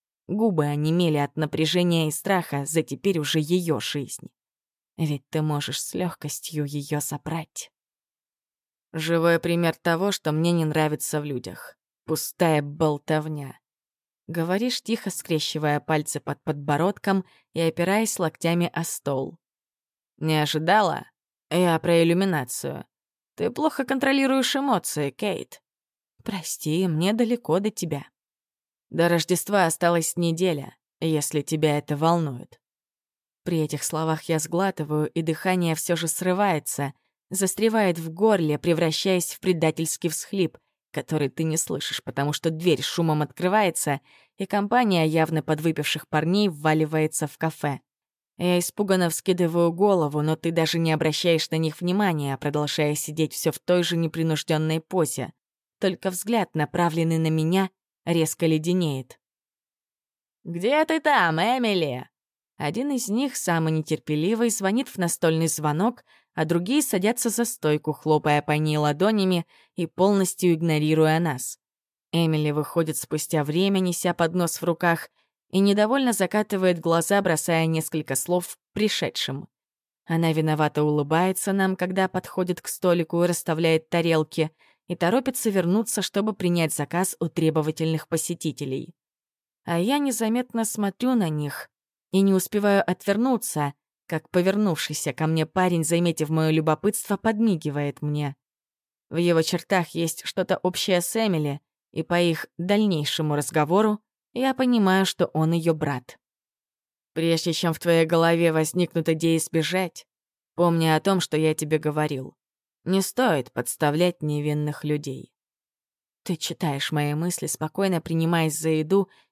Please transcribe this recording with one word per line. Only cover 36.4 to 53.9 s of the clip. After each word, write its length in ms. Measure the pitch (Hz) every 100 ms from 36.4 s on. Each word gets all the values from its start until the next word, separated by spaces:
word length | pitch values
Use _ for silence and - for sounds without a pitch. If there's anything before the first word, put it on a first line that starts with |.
| 202 160 - - 139 - _ _ -
застревает 680 | 185 190 - 220 220 202 170
в 120 | 165
горле, 500 | 160 220 208 160 147
превращаясь 720 | 170 165 170 156 196 185 170
в 60 | -
предательский 720 | - 175 160 160 160 - 175
всхлип, 480 | 156 - 196 165 - _ _ _
который 380 | - - 156 143
ты 140 | -
не 120 | 160 156
слышишь, 480 | - 160 - -
потому 300 | - 135 143
что 160 | 143 165
дверь 320 | 160 175 143
шумом 400 | 135 - 165 156
открывается, 800 | 156 - 180 208 202 170 - 139 - _ _ -
и 80 | 196
компания 600 | 208 202 240 240 180 160
явно 360 | 160 160 160
подвыпивших 680 | - 156 160 160 147 151 -
парней 400 | 156 156 190 208
вваливается 800 | 151 151 156 156 160 156 - 151
в 100 | -
кафе. 420 | 165 - 151 139 _ _ _ _ _ -
Я 220 | 175 180
испуганно 500 | 175 - 208 185 175
вскидываю 640 | 160 - 180 175 170 170
голову, 480 | 170 208 190 151 147
но 140 | 151 160
ты 160 | 170
даже 260 | 165 160 170
не 140 | 165
обращаешь 580 | 147 156 156 180 165 -
на 60 | 160
них 260 | 160 156
внимания, 560 | 175 185 208 160 139 135
продолжая 560 | 151 147 147 - 151
сидеть 400 | 147 - 151 156
все 180 | - -
в 60 | 151
той 240 | - 180
же 160 | 170